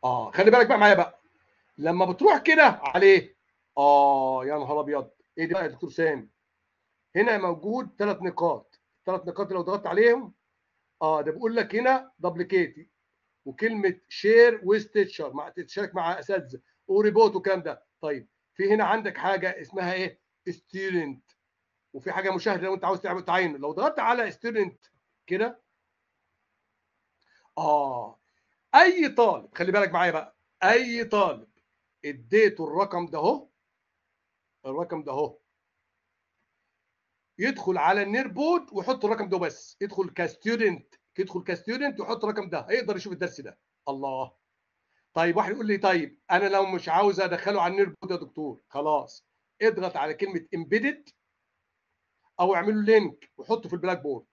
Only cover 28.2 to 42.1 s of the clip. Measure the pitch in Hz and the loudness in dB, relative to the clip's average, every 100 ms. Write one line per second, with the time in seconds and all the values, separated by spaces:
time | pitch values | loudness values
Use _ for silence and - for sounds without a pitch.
28.2 | _ _ _ _ _ 262 359 359 294 220 | _ _ _ _ _ 8 8 6 0 4
29.2 | 233 151 - - 175 196 196 175 175 156 | 4 2 -6 -6 0 2 0 0 0 -2
30.2 | - _ _ _ 190 240 247 233 226 208 | -8 _ _ _ 4 4 2 -6 -2 0
31.2 | 185 120 110 _ _ _ _ _ 147 135 | 0 -2 -14 _ _ _ _ _ -12 -12
32.2 | 117 202 214 208 160 160 196 180 170 156 | 0 4 4 2 -6 -4 -4 -4 -6 -2
33.2 | 170 294 - _ _ _ _ _ _ _ | 0 0 -6 _ _ _ _ _ _ _
34.2 | _ _ _ _ 135 139 170 160 147 135 | _ _ _ _ -12 -8 -8 -10 -8 -6
35.2 | 147 - _ _ _ _ _ _ _ _ | -6 -8 _ _ _ _ _ _ _ _
36.2 | _ _ _ _ _ _ _ _ _ _ | _ _ _ _ _ _ _ _ _ _
37.2 | _ - 226 277 185 185 151 196 202 226 | _ -6 -4 -4 -4 0 2 0 0 -4
38.2 | 269 190 302 349 - 202 180 262 208 226 | -4 -4 -2 -2 -2 -8 -6 -4 -2 -4
39.2 | 196 185 170 - - _ 196 190 180 - | -4 -4 -6 -8 -20 _ -10 -6 -8 -4
40.2 | 165 - 214 226 214 156 _ _ _ - | -8 -6 -6 0 -2 -2 _ _ _ -8
41.2 | 190 185 180 175 - 254 285 285 208 | -8 -8 -8 -10 -8 -6 -6 -6 -8